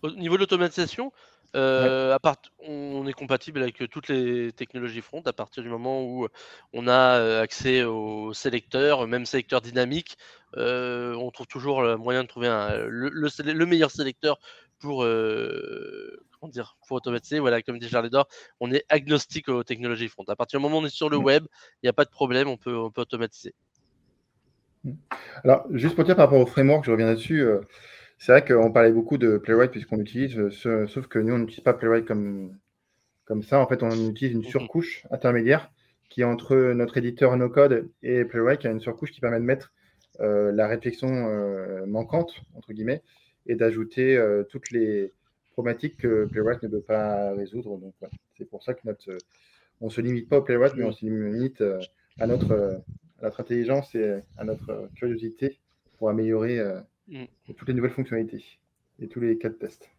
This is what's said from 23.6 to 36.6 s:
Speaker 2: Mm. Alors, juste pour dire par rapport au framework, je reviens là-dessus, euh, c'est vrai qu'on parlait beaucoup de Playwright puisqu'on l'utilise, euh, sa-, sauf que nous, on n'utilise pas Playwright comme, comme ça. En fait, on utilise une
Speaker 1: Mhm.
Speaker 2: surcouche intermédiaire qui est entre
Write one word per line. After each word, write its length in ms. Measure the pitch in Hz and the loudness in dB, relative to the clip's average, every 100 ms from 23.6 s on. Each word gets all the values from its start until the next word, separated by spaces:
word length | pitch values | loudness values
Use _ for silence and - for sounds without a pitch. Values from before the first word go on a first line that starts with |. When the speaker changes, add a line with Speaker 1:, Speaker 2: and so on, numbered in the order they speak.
| _ _ _ _ _ _ _ _ _ _ _ _ | _ _ _ _ _ _ _ _ _ _ _ _
Speaker 2:
Mm. 80 | 139 143 _ - - - | -14 -14 _ -16 -14 -2
Alors, 200 | - 131 - | 4 4 4
juste 240 | 143 143 | -2 -2
pour 100 | - | 2
dire 120 | 170 185 | 2 6
par 100 | 139 | 8
rapport 140 | 135 | 8
au 60 | 123 | 4
framework, 380 | - 135 151 | 4 4 4
je 60 | 143 | 4
reviens 160 | 113 113 | 2 4
là-dessus, 340 | 113 113 156 | 2 0 2
euh, 200 | 123 104 104 - - - - _ | 2 2 -2 -20 -20 -20 -20 _
c'est 140 | - | 8
vrai 120 | 127 - | 8 10
qu'on 260 | 120 113 | 6 6
parlait 200 | 113 113 | 8 8
beaucoup 260 | 113 113 143 | 6 2 2
de 180 | 120 107 | 4 2
Playwright 340 | - 113 127 | 4 4 4
puisqu'on 260 | 113 - 110 | 0 -4 -4
l'utilise, 400 | 104 120 135 117 | -4 -4 -4 -2
euh, 120 | 101 | -4
sa-, 360 | 101 117 113 107 | -2 -2 -2 -2
sauf 200 | - 131 | -6 -4
que 120 | 117 | -2
nous, 160 | 110 | 0
on 40 | 123 | 0
n'utilise 240 | 113 - | -2 -2
pas 120 | - | 0
Playwright 320 | 120 113 113 113 | 2 2 2 2
comme, 500 | 107 101 98 95 95 _ _ _ _ _ _ _ | -4 -4 -6 -10 -16 _ _ _ _ _ _ _
comme 160 | 107 | -6
ça. 160 | 107 139 | 0 2
En 60 | 127 | 2
fait, 160 | 127 | 0
on 80 | 113 113 110 | -2 0 -2
utilise 220 | 107 131 | -2 -4
une 60 | 117 | -4
Speaker 1:
Mhm. 40 | 110 | -2
Speaker 2:
surcouche 560 | 135 113 165 170 - - | -4 -2 -4 -4 -10 -10
intermédiaire 600 | 135 127 120 113 151 - _ _ _ _ | -2 0 2 2 2 0 _ _ _ _
qui 140 | - | -4
est 20 | |
entre 300 | 120 117 - 135 | -2 -2 2 2